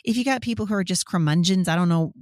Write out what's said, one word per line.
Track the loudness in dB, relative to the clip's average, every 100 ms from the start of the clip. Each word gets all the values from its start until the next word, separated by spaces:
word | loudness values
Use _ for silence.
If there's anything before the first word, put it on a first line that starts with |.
If | -4 -2
you | 0
got | -2
people | -2 -4 -2
who |
are | -2
just | -2 -4 -2
curmudgeons, | 0 2 2 2 2 2
I | 0
don't | 2
know | 2 0 -6